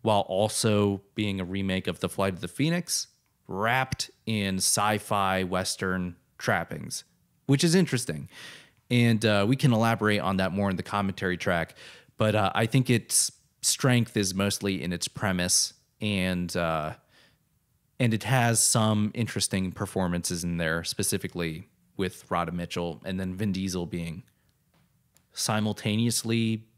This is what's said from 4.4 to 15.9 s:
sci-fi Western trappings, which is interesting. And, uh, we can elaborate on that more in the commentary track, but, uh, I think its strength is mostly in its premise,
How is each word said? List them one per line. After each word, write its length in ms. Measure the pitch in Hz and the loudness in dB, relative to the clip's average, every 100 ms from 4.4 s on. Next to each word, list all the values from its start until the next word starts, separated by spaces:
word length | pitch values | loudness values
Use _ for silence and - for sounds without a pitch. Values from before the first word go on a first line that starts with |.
| 98 95 | -2 -2
sci-fi 840 | - - 104 107 - 104 95 95 | 0 0 2 0 0 0 2 0
Western 720 | 90 90 92 - 95 92 90 87 _ - | 0 -2 -2 -4 -2 -2 -4 -8 _ -8
trappings, 640 | - 98 85 78 - - - _ _ _ - | -2 0 -2 -10 -10 -12 -14 _ _ _ 0
which 180 | 139 | 4
is 100 | 175 | 6
interesting. 540 | 180 175 123 - 76 67 - - - - _ _ | 4 4 0 -4 -8 -10 -16 -18 -20 -20 _ _
And, 380 | 120 117 113 110 | 4 6 6 4
uh, 180 | 101 101 | 4 4
we 80 | 131 | 4
can 160 | 139 | 4
elaborate 480 | 113 113 113 104 104 | 4 4 4 2 2
on 160 | 78 95 | 2 0
that 160 | 95 | 0
more 180 | 95 98 | 0 -2
in 60 | 90 | -2
the 60 | |
commentary 520 | - 104 95 92 95 87 | -2 0 0 -2 -4 -2
track, 380 | - 85 82 - - - _ _ | 0 0 -2 -8 -20 -20 _ _
but, 180 | 107 107 | 2 2
uh, 160 | 98 | 2
I 120 | - 113 | 2 2
think 220 | 135 127 | 2 4
its 440 | 117 - - - - _ _ | 2 2 0 0 -6 _ _
strength 540 | - - 135 123 113 110 | -2 2 4 4 2 0
is 160 | 95 | 0
mostly 480 | 92 101 - 101 92 | 0 0 0 -2 -2
in 120 | 78 | -4
its 160 | 87 - | -4 -6
premise, 680 | - 104 90 90 - - - _ | -2 -2 0 2 2 0 -6 _